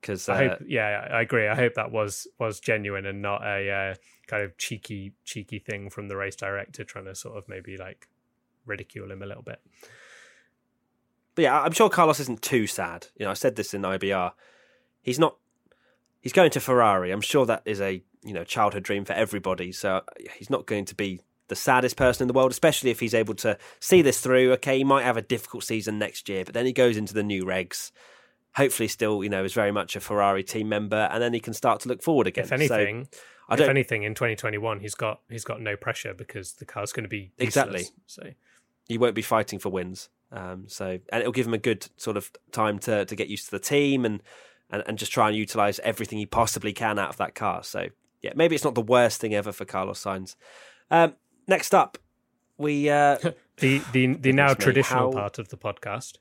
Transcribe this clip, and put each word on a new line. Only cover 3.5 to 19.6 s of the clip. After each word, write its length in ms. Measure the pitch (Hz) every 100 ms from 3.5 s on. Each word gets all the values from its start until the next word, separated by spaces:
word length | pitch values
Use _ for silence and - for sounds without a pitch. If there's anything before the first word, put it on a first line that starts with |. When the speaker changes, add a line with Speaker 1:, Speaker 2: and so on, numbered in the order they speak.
| 101 98
Speaker 2:
uh, 240 | 98 98 95 _ _ _
kind 160 | 107
of 140 | 101 92
cheeky, 560 | - 110 - 104 98 -
cheeky 340 | - - 101 104
thing 320 | - 104 101
from 180 | - 104
the 80 | 98
race 200 | 98 -
director 480 | 98 101 98 -
trying 200 | 101 -
to 100 | 98
sort 220 | 95 117 110
of 120 | 98
maybe, 280 | 98 95 95
like, 320 | 92 - _ _ _ _ _ _
ridicule 460 | - 101 - - 98
him 120 | 95
a 40 | 98
little 160 | 113
bit. 180 | 110 110 _ _ - - - - - _ _ _ _ _ _ _ _ _ _
Speaker 1:
But 80 | -
yeah, 180 | 151 147
I'm 120 | 147
sure 180 | 165 220
Carlos 280 | - 160 143
isn't 200 | 135 113
too 240 | - 127 104
sad. 420 | - 87 85 - _
You 100 | 104
know, 40 |
I 40 |
said 220 | 101 135 110
this 180 | 101
in 100 | 101
I 140 | 95 95
B 120 | 98
R. 220 | 95 90 - _ _ _ _ _ _
He's 160 | - 127
not, 180 | 160 - _ _ _ _ _ _ _ _
he's 120 | 131
going 180 | - 170
to 80 | 139
Ferrari. 500 | - 123 113 95 90
I'm 100 | 98
sure 240 | 104 147 123
that 160 | 110
is 160 | - 104
a, 220 | 98 95 _ _
you 80 | -
know, 120 | 95
childhood 380 | 85 - 104 101
dream 220 | 92 101
for 80 | 98
everybody. 580 | 92 110 104 95 92